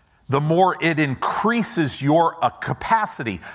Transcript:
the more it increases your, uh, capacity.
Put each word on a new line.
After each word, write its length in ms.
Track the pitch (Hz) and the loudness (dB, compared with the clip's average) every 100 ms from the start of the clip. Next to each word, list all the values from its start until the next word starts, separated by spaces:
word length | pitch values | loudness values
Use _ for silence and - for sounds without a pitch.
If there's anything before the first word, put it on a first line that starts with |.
| _ _ - | _ _ -2
the 120 | 139 | -2
more 360 | 151 165 185 - | 2 4 2 2
it 180 | 160 156 | 0 2
increases 1040 | 147 123 - - 214 233 208 - 147 - | 0 0 -4 -2 0 0 0 0 -2 0
your, 420 | 139 160 165 - | 2 4 2 2
uh, 60 | 123 | -4
capacity. 880 | - - 135 - 226 208 - 120 92 - | -4 -8 -6 0 0 0 -4 -4 -6 -10